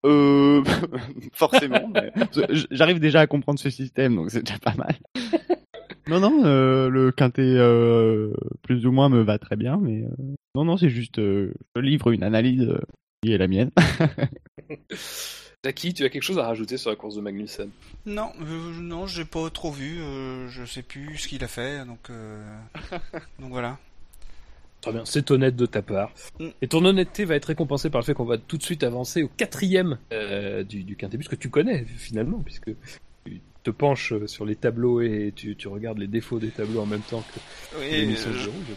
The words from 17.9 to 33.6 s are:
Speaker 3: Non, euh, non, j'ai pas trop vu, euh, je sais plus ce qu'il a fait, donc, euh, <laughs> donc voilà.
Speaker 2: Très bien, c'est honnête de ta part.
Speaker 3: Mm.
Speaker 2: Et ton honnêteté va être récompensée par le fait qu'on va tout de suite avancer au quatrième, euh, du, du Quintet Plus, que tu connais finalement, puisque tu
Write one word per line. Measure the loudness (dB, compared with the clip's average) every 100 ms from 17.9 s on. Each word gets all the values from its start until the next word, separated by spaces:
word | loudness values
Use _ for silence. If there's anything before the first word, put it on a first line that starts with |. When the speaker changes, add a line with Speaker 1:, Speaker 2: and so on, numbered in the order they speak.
| -18 -12
Speaker 3:
Non, | -8 -10 -10
euh, | -12 -10 -12 -12
non, | -12 -10 -10
j'ai | -10 -8
pas | -8 -8
trop | -8 -10
vu, | -8 -10 -10
euh, | -10 -10 -10 -10 -12
je | -14
sais | -14 -14
plus | -14 -14 -12 -10
ce | -10
qu'il | -8
a | -8
fait, | -8 -8 -8 -12
donc, | -16 -16
euh, | -16 -14 -14 -16 -18 -18 -16 -12
<laughs> | -10 -10 -12 -16 -18
donc | -12
voilà. | -8 -8 -8 -18 -20 -20 -16 -16 -16 -18 -20 -20 _
Speaker 2:
Très | -8
bien, | -8
c'est | -4 -4 2
honnête | 4 4 2
de | 0
ta | -2
part. | -2 -4 -4 -8 -20 -12
Speaker 3:
Mm. | -12 -8
Speaker 2:
Et | 0
ton | 4 4
honnêteté | 4 0 -2 0
va |
être | 0 -2
récompensée | -4 -2 -2 0
par | -2
le | -2
fait |
qu'on | -2
va | -2 -2
tout | -4 -8
de |
suite | -6 -4
avancer | -4 -4 -4 -4
au | -4
quatrième, | -4 -6 -2 2 2 2 -4 -6
euh, | -8 -4 -4 -4 -6
du, | -6 -8
du | -10 -10
Quintet | -8 -8
Plus, | -8
que | -8
tu | -2
connais | 0 0 -2
finalement, | -6 -12 -8 -6 -4 -4
puisque | -6 -8 -10 -12 -16 -20 -20 -20 -18
tu | -18 -20 -10